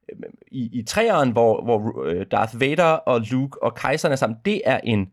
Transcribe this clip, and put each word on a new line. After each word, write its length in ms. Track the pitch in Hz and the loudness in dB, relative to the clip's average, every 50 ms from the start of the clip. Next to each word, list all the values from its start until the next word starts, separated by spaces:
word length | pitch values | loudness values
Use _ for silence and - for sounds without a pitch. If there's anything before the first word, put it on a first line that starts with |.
| _ - - - - - - _ _ _ - | _ -20 -18 -16 -16 -18 -18 _ _ _ -8
i, 260 | 131 120 113 - 123 | -8 -8 -6 -6 -8
i 20 | 113 | -8
treeren, 480 | - - 202 233 233 202 160 139 127 | -4 -2 0 2 2 2 4 2 4
hvor, 340 | 110 120 117 113 107 - - | 4 4 4 4 4 2 2
hvor, 400 | 117 117 104 104 110 - - 65 | 0 0 0 0 -2 -4 -4 -4
øh, 220 | 73 87 90 98 - | -2 -2 -2 -2 -2
Darth 300 | - 104 104 113 120 113 | 0 0 0 -2 -2 -2
Vader 240 | 135 139 151 160 175 | -2 0 2 4 4
og 360 | 165 160 160 - - 127 117 | 4 4 2 2 0 0 0
Luke 420 | 110 104 127 127 139 135 - - - | 0 0 -2 -2 -2 -2 -4 -4 -4
og 120 | 117 117 | -4 -2
kejseren 380 | - - 127 147 156 - 165 139 | -2 -2 -2 -2 0 0 0 0
er 40 | |
sammen, 220 | 131 139 113 113 113 - | 0 0 -2 -4 -4 -4
det 180 | 202 214 - - | -2 -2 0 0
er 160 | 127 131 - - | 0 0 0 0
en, 240 | - 113 101 95 95 | 0 0 0 0 -2